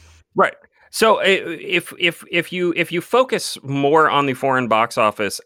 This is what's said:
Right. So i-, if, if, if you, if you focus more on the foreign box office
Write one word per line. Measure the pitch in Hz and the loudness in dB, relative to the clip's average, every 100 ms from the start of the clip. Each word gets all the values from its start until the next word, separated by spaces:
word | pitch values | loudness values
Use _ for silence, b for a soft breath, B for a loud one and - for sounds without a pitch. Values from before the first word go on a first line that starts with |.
| B B _ | B B _
Right. | 190 185 - _ b b | 0 0 -2 _ b b
So | - 220 196 | 0 2 4
i-, | 185 185 131 160 | 2 0 -2 -10
if, | - 180 - - | -6 -4 -4 -4
if, | 170 165 - | -4 -4 -6
if | 175 165 | -4 -4
you, | 180 175 | -4 -2
if | 165 170 | -2 -4
you | 170 | -6
focus | - 240 262 233 - - | 0 0 0 -2 -6 -10
more | 135 139 139 156 151 | -6 -2 2 4 4
on | 135 | 2
the | 139 | 0
foreign | 131 135 131 120 | -2 0 0 2
box | 110 113 - | 2 2 2
office | 107 - 101 - | 0 0 -4 -6